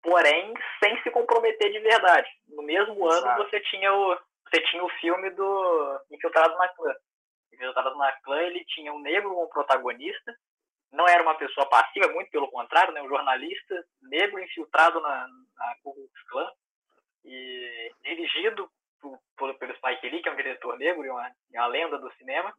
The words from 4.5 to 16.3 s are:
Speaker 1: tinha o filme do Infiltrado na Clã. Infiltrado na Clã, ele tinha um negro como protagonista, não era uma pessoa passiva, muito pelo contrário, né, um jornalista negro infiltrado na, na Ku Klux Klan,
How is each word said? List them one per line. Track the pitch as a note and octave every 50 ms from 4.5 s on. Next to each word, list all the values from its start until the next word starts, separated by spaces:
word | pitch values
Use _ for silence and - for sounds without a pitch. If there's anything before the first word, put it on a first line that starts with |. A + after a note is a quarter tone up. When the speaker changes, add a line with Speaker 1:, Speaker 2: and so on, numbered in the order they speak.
| - E3 D#3+
Speaker 1:
tinha | - - E3+ F3+
o | F3 - -
filme | - E3+ F3 F#3 F#3+ F#3+
do | F3+ F#3+ G3 G3 G3 G3 F#3+ F3+ E3+ D#3+ D3 C#3 C#3 C3+ - _
Infiltrado | D3 D3 - E3+ D#3+ D#3+ D#3+ E3 E3 F3
na | F3+ F3+
Clã. | F3+ - E3 D3 C3+ - _ _ _ _ _ _ _ _ _ _ _
Infiltrado | _ B2+ B2+ C3 C3 B2+ C3 C3 C#3+
na | C#3 C3+ C3 - _
Clã, | C3+ C#3 D3+
ele | E3+ F3+ F3 F3+ E3
tinha | - - D#3+ D3+ - -
um | D3
negro | C#3+ C#3+ E3 G3+ G3+ G3 F#3+
como | F3+ E3 D#3
protagonista, | - D3+ C#3 - C3+ B2+ B2+ B2 A#2 A#2+ C#3 - G#3 - _ - A#3 _ _ _ _ _ _ _ _ _ _ _
não | - C#3+ E3+ F3+
era | F3 F3
uma | E3 E3 D#3
pessoa | D#3 D3 C3+ - - C#3 -
passiva, | - A#2 A2+ - - G3+ F#3+ D#3
muito | D3+ E3 F#3+ -
pelo | - D3+ C#3 C3
contrário, | - B2 A#2+ - - D#3+ F#3 F#3 D#3+
né, | D3+
um | C#3+ C3
jornalista | C#3+ C#3 C#3+ C#3 B2+ B2+ C3 E3+ F#3+ - - _ - F3 - _ _ _
negro | _ C4 C4+ D#4+ G4 G3+ - -
infiltrado | F#4 - - E4+ - _ - - - E3+ E3+ E3+
na, | D#3 D3 C#3 C3 B2 C3 B2+ _ _ _ _
na | _ A#2+ A#2+ A#2+ _ _
Ku | C#3+ C3+
Klux | C#3 C3+ C3 _ - -
Klan, | -